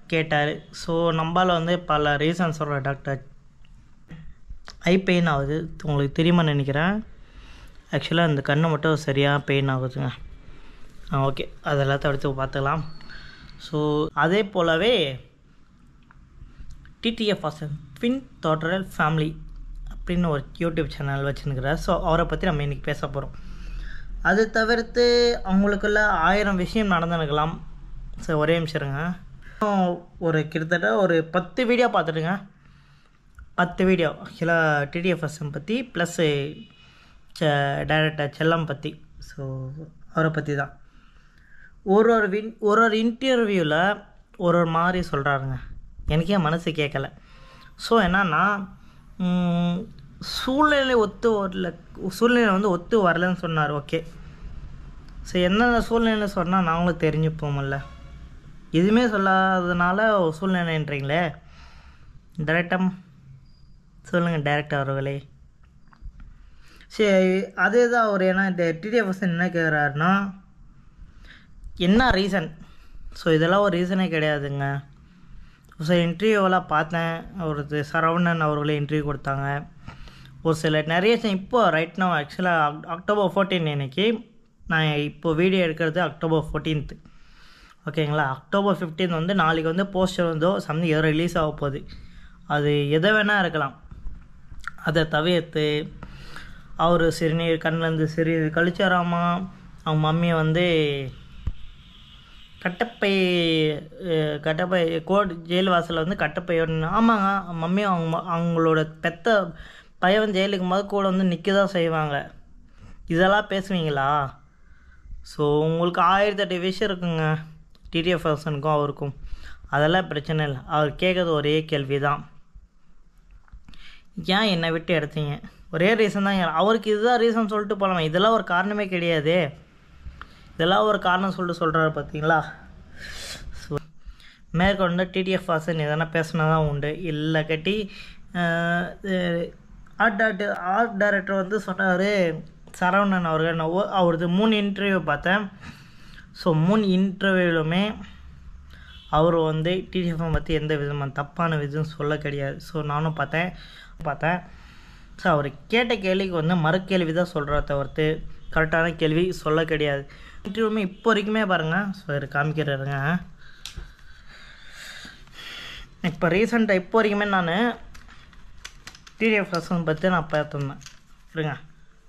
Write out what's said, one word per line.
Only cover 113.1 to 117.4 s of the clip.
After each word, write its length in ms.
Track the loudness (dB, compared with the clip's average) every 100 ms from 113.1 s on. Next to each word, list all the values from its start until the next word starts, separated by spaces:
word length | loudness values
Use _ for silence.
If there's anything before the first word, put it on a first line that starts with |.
| 4 6 4 2
பேசுவீங்களா? 800 | -4 -2 -2 0 0 2 2 0 -6 -20 -20 -20 -20 -20 -20 -16 -16
So, 440 | -10 -2 2 2
உங்களுக்கு 360 | 2 2 0 2
ஆயிரத்தெட்டு 600 | 4 4 2 0 -2 -2
விஷயம் 320 | -2 -2 -2
இருக்குங்க 460 | -2 -2 0 0 -2